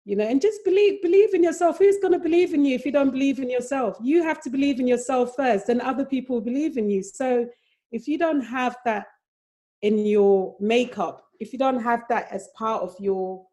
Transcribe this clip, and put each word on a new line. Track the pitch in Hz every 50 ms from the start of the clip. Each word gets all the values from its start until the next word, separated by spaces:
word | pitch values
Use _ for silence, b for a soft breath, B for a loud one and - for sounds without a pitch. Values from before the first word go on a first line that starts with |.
| -
you | 196 202
know, | 202 214
and | 220 262 277
just | 392 427 427 - -
believe, | 381 370 403 415 392 - - -
believe | 339 370 392 427 427 381
in | 349 349
yourself. | 330 320 330 349 330 -
Who's | - 392 403 392 403
gonna | 381 359 349 349
believe | 349 311 330 349 359 - 320
in | 285 285
you | 277 254
if | 247 254
you | 285
don't | 247 285 277 269
believe | 240 262 277 277 240 269
in | 262 247
yourself? | 254 247 240 - 269 269 240 196 - -
You | 226 262 320 349 320
have | 320 302 311
to | - 269
believe | 247 269 277 277 262 240
in | 247
yourself | 247 247 240 - - 262 254 247 247 -
first, | - 269 247 214 196 -
then | - 240 247
other | - 262 269 254 277
people | - 269 254 254 262 247
will | 233 202
believe | 233 247 277 311 311 -
in | 240 214 202
you. | 202 190 190
So | - - - 262 254 247 240 240 240 B B B B B B _ -
if | 233 226 -
you | 285 302
don't | 320 339 320 311 285
have | 226 220 254 262 254 240 240 - -
that | 233 214 202 - - _ _ _ _ _ _ _ _ _ _ _ _ _ - 208
in | 214 220 214 208
your | 208 208 208 202 196 196 190 185 - - -
makeup, | 202 214 233 247 247 240 - 208 170 143 - - _ _ _ -
if | 226 - 269
you | 240
don't | 269 269 254 247 220
have | 240 233 233 233 -
that | 233 208 - -
as | 202 196 - - _
part | - 220 220 220 -
of | 196 185 - -
your | 196 196 190 190 185 185 185 185 - _